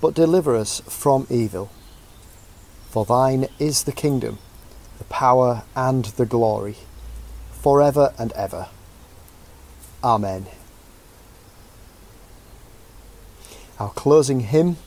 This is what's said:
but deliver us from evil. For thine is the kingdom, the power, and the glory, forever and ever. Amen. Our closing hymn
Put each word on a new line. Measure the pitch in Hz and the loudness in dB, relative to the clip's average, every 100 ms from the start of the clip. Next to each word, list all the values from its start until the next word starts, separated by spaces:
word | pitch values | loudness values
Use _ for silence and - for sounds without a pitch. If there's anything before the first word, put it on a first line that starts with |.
but | 160 | 0
deliver | 156 165 180 151 117 | 2 4 4 2 0
us | 107 - - | 0 -6 -10
from | - 147 135 135 | -4 2 2 2
evil. | 123 110 92 101 - - - - - - - - - - - - | -2 -2 -4 -10 -16 -20 -20 -20 -20 -20 -20 -20 -20 -20 -20 -8
For | - | -6
thine | 104 123 131 131 131 - | 0 2 2 0 -4 -4
is | 151 143 | -2 -2
the | - | -4
kingdom, | - 151 135 57 55 - - - - - - | -4 -2 -2 -4 -10 -16 -20 -20 -20 -20 -20
the | |
power, | - - 131 127 127 120 - | -12 -2 2 4 4 0 -6
and | - 131 131 | -4 0 0
the | 113 - | -2 -2
glory, | 117 120 113 107 104 104 - - - - - - - | -2 2 0 0 -6 -12 -18 -18 -16 -16 -16 -18 -18
forever | - 147 139 143 139 139 - | -2 2 4 4 4 2 0
and | 117 | -8
ever. | - 98 - - - - - - - - - - - - - - - | -6 -8 -8 -14 -16 -20 -20 -20 -20 -20 -20 -20 -20 -20 -20 -20 -6
Amen. | 120 113 101 95 95 - - - - - - - - - - - - - - - - - - - - - - - - - - - - - - - - - | 0 0 0 -6 -10 -18 -20 -20 -20 -20 -20 -20 -20 -20 -20 -20 -20 -20 -20 -20 -20 -20 -20 -20 -20 -20 -20 -20 -20 -20 -20 -20 -20 -20 -20 -20 -20 -12
Our | 101 | -10
closing | - 139 151 135 131 | -4 4 4 4 -2
hymn | 110 151 175 165 | 0 2 2 0